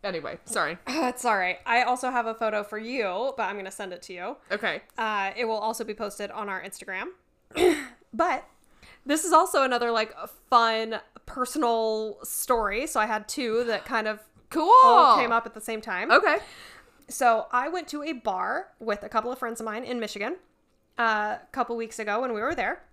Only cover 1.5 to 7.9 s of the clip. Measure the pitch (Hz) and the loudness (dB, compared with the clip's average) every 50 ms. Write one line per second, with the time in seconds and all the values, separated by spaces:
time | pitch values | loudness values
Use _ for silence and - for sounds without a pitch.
1.5 | 180 - - - 233 240 247 233 254 262 - 254 262 240 226 226 220 220 226 220 | -4 -6 -2 0 2 2 4 2 0 0 -2 -2 -2 -2 -2 -2 -4 -2 -2 -2
2.5 | 214 208 202 208 214 214 220 233 254 269 214 185 180 196 247 269 - - 214 185 | -2 -2 -4 -6 -10 -10 -8 -6 -4 -2 -2 -2 -2 -2 -4 -4 -2 -2 -4 -4
3.5 | 202 202 196 190 - - 202 190 180 170 - - 185 175 180 214 294 - _ - | -4 -6 -10 -10 -10 -10 -10 -10 -10 -14 -14 -16 -12 -10 -10 -10 -10 -12 _ -6
4.5 | 202 208 - 190 151 208 - _ _ - 226 220 214 202 196 196 - 226 247 220 | -6 -2 -2 -4 -4 -4 -10 _ _ -6 -4 -2 -2 -2 -2 -4 -2 -4 -2 -2
5.5 | 220 214 208 220 226 - 226 214 208 - 214 208 - - 208 202 - 220 208 202 | -2 -2 -2 -4 -4 -4 -8 -8 -8 -8 -8 -8 -8 -8 -10 -10 -8 -10 -8 -6
6.5 | 190 185 - 196 - - - - 190 190 - 359 370 _ _ _ _ _ _ _ | -8 -8 -8 -12 -14 -14 -12 -10 -8 -8 -8 -10 -12 _ _ _ _ _ _ _
7.5 | - 302 359 359 311 294 277 254 | 0 4 4 4 4 2 -6 -14